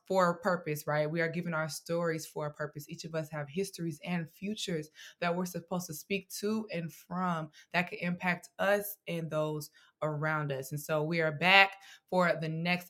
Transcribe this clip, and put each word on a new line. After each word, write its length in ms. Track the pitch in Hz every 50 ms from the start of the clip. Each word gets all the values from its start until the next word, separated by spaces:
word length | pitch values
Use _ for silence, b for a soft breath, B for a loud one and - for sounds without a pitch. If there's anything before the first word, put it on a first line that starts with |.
| _
for 240 | - 190 190 180 175
a 80 | 175 175
purpose, 480 | - 196 180 175 - 156 151 151 -
right? 240 | 156 147 151 151 151
We 100 | 165 170
are 80 | 165 160
giving 240 | 151 175 170 175 165
our 160 | 156 160 151
stories 560 | 147 - - - 170 170 170 165 160 156 156
for 220 | - - 160 151
a 80 | 147 147
purpose. 340 | - 151 147 - 147 - -
Each 160 | 165 - -
of 100 | 160 165
us 140 | 160 156 151
have 160 | 160 151 143 139
histories 500 | 143 185 196 190 - - 170 165 151 - -
and 280 | 175 180 170 160 151 _
futures 560 | - 190 202 214 - - 196 170 156 156 - B B B B B B
that 160 | 175 175 170
we're 80 | 175 185
supposed 440 | 180 - 170 - - 190 175 175 -
to 60 | 156
speak 360 | - - - 196 190 190 - - -
to 260 | 208 208 220 220 214 214 165
and 180 | 170 165 151
from 600 | - - - - 175 180 185 180 170 160 156 151 B B B B -
that 160 | 175 180 -
can 80 | - -
impact 500 | 170 180 180 175 - 180 175 175 - - _ -
us 380 | 185 196 202 208 202 - - _ -
and 220 | - 170 165 165 151
those 400 | 160 156 156 156 151 151 147 - b b b b b -
around 520 | 147 156 151 147 156 156 156 151 151 143 139
us. 180 | 131 143 -
And 100 | 151 147
so 220 | - - 156 156 151
we 180 | 156 170 165
are 120 | 160 160 147
back 400 | 143 165 180 196 196 196 190 - - B B B B B -
for 240 | 185 185 180 170 - 151
the 80 | 160 156
next 400 | 160 160 170 175 180 180 180 -